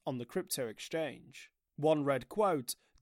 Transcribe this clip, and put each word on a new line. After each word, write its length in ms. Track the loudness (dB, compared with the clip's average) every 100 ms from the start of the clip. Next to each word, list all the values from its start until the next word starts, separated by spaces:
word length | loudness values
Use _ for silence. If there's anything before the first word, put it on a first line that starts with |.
| -6
on 100 | -4
the 80 | -4
crypto 420 | -4 -4 -4 -4
exchange. 840 | -6 -6 -2 -2 -6 -14 -20 -20 _ _ 0
One 280 | 4 4
read, 240 | 4 0 0
quote, 480 | 2 2 2 -2 -10 _ _